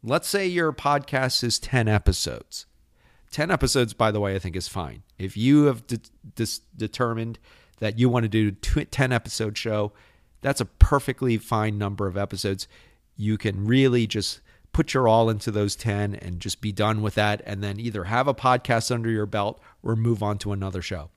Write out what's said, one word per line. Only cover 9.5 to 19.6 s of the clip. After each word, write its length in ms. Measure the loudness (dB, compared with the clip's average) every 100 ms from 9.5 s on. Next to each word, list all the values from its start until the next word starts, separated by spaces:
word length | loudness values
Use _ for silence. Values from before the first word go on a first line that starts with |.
| -4
show, 340 | -4 -2 -2 _ _ _ _ _
that's 200 | -4 -2
a 60 | -4
perfectly 680 | _ 6 6 0 -2 0 0
fine 380 | 0 -2 -2 -2
number 300 | -4 -2 -4
of 100 | -4
episodes. 520 | -6 -4 -4 -4 -8 -18 -20 _ _ -6
You 200 | -2 0
can 300 | -2 -2 2
really 400 | 4 6 4 2
just 340 | -2 -4 -8 _ _ _
put 220 | -2 0
your 140 | 2 4
all 220 | 6 4
into 200 | 2 -2
those 240 | 0 -2
ten 400 | -2 -2 0 -2
and 240 | -4 -8 -8
just 220 | -8 -6
be 100 | -6
done 320 | 0 0 0
with 120 | -2
that, 280 | 0 0 0
and 200 | -6 -6
then 160 | -6 -6
either 240 | -6 -6
have 240 | -4 0 0
a 60 |
podcast 580 | 0 2 2 2 0 0
under 180 | -2 0
your 160 | -2 -2
belt 340 | -2 -4 -6